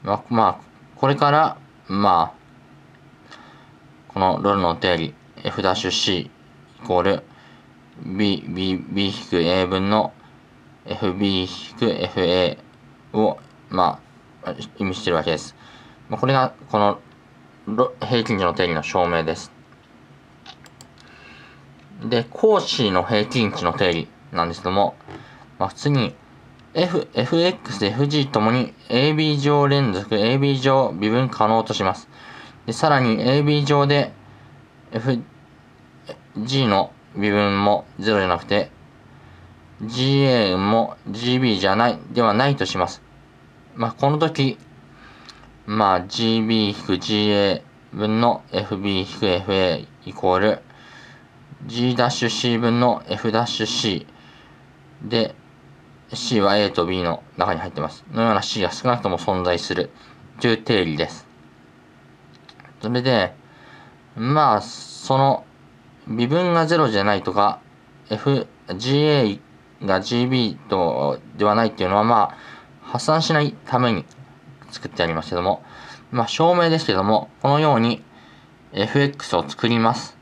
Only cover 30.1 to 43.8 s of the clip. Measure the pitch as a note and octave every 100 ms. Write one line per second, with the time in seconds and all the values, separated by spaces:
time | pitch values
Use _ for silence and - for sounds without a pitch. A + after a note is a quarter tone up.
30.1 | A2 G#2+ C3+ C#3 C3+ C3+ C3+ A#2 F2 G#2+
31.1 | A#2 C3 - G#2+ A2+ A2 A2 F#2+ F#2 -
32.1 | - - - - - - A2 D#3+ C#3+ B2
33.1 | A2 A#2+ C#3 D3 D3 C#3+ D3 C#3+ C#3+ -
34.1 | - - - - - - - - A2+ B2
35.1 | A#2+ - - - - - - - - -
36.1 | - - - A2+ C3+ B2 G2 - - -
37.1 | - G#2 G#2 G2+ G2 G2+ F#2+ - - G#2
38.1 | G#2 F#2 F2 - G2+ - - - - -
39.1 | - - - - - - - G#2+ B2 C3
40.1 | C#3 C#3 B2 G2+ F#2 G2 A2+ - - -
41.1 | G#2 A#2+ B2+ B2+ G2 F#2+ G2 A#2+ - -
42.1 | A#2+ A2+ G#2 C#3 C#3 F#2+ F#2+ E2+ - -
43.1 | - - - - - - -